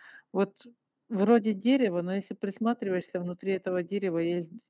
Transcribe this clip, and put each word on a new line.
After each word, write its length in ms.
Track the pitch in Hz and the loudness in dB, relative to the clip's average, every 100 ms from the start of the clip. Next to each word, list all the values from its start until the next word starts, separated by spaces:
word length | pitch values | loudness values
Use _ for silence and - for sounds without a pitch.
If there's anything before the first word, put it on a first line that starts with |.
| - - _ | -20 -20 _
Вот 340 | 185 196 - 240 - _ _ - | -2 -2 -2 -16 -18 _ _ -6
вроде 440 | 214 202 233 214 | 0 6 6 4
дерева, 480 | 196 226 269 233 175 | 0 2 4 4 0
но 120 | 175 196 | -2 -4
если 200 | - 196 | -6 -6
присматриваешься, 840 | 196 196 226 233 202 180 175 180 | -6 -2 -2 0 -2 -2 -2 -6
внутри 320 | 175 180 190 | -6 -6 -2
этого 300 | 190 190 185 | -2 0 -2
дерева 360 | 175 202 196 165 | -2 -2 0 0
есть 320 | 170 175 160 233 - | 0 0 -4 -12 -16